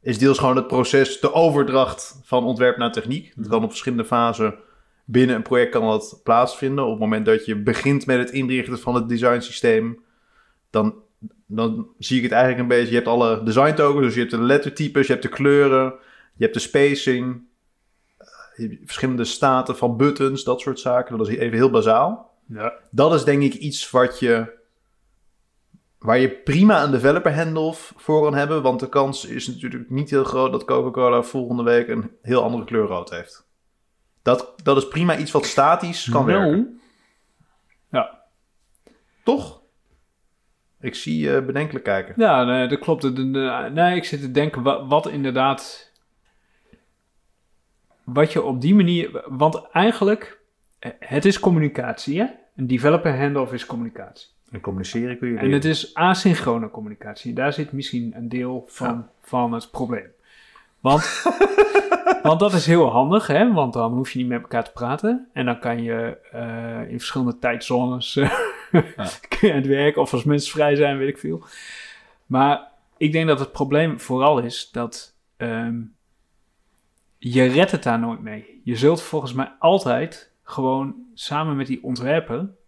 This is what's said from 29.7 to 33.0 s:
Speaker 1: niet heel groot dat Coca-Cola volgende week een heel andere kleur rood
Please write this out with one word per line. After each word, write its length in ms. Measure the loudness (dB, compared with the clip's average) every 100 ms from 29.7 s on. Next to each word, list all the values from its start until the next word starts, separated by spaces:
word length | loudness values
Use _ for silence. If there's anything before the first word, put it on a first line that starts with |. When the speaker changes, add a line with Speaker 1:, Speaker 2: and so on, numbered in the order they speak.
| -12 -8
Speaker 1:
niet 200 | -6 -2
heel 140 | 0
groot 280 | 0 0 0
dat 120 | -2
Coca-Cola 580 | -2 -2 -2 0 2 2
volgende 400 | 0 -6 -4 -2
week 260 | 2 2 2
een 220 | -4 -6 _
heel 200 | -2 0
andere 220 | 0 -4
kleur 220 | -4 -2 -2
rood 240 | -4